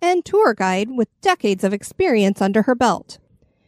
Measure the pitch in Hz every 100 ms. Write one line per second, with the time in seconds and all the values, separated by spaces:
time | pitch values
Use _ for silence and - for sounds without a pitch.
0 | 349 359 - 403 403 208 185 185 220 254
1 | 214 _ 381 - 208 185 196 202 - -
2 | 370 220 196 - 196 214 233 247 240 -
3 | - - _ _ _ _